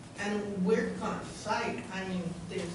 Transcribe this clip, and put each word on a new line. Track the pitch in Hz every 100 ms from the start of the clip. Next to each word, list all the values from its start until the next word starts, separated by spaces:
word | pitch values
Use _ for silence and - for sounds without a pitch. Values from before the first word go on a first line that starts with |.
| - -
And | 208 208 202 190 185
we're | 233 196 -
gonna | 185 -
fight. | - - 208 233 - 240 -
I | 190 185
mean, | 180 170 160 -
there's | 190 170